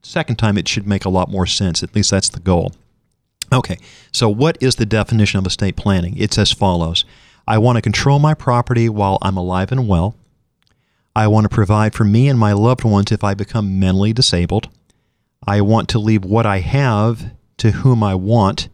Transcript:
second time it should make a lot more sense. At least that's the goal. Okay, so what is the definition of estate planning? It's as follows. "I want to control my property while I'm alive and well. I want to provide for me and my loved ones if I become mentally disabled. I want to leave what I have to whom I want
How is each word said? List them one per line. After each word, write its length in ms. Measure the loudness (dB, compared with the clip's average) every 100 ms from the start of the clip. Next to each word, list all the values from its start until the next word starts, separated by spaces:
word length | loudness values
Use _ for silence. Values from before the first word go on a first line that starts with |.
second 360 | -6 -6 -4 -2
time 200 | 0 0
it 100 | -2
should 200 | -4 -2
make 180 | -2 0
a 40 | 0
lot 120 | 0
more 160 | -2 -2
sense. 380 | -2 -2 -2
At 120 | -4 -2
least 160 | 0
that's 180 | 0 -2
the 120 | -4
goal. 320 | 0 0 0 -8 _ _ _ _ _ _ -2
Okay, 240 | -2 -2 -10 -12 -20 _
so 160 | -2 0
what 300 | 2 0 0
is 160 | -2 0
the 100 | 0
definition 540 | 0 0 2 2 0
of 60 | -4
estate 320 | -2 -4 -2
planning? 380 | -2 0 -2 -4
It's 200 | -2 0
as 140 | 0
follows. 540 | 0 0 0 -2 -4 -6 -10 _ _ -2
"I 100 | 2
want 180 | 2 2
to 40 |
control 380 | 0 0 2 2
my 140 | 2
property 560 | 0 0 -2 0 0 0
while 280 | 0 0 0
I'm 160 | -2 -4
alive 340 | -2 -2 -2
and 160 | -2 0
well. 280 | 0 0 -6 _ _ _ _ _ _ _ _ _ 0
I 120 | 2
want 180 | 2 2
to 100 | 0
provide 380 | 2 2 0
for 100 | 0
me 240 | 2 4 4
and 100 | 2
my 160 | 2
loved 300 | 2 2 2
ones 280 | 2 0 0
if 120 | -2
I 100 | -2
become 460 | -4 -4 -4 -2 0
mentally 340 | 2 2 0
disabled. 540 | 0 0 0 -2 -2 -6 _ _ _ _ _ _ _ -4
I 160 | 0
want 260 | 2 2 0
to 100 | -2
leave 260 | 0 0 2
what 200 | 0 0
I 140 | -2
have 720 | -2 0 0 2 0 -2 -10 -16 _ -2
to 140 | 0
whom 320 | 2 2 2
I 120 | 0 -2
want 540 | 0 2 2 0 -10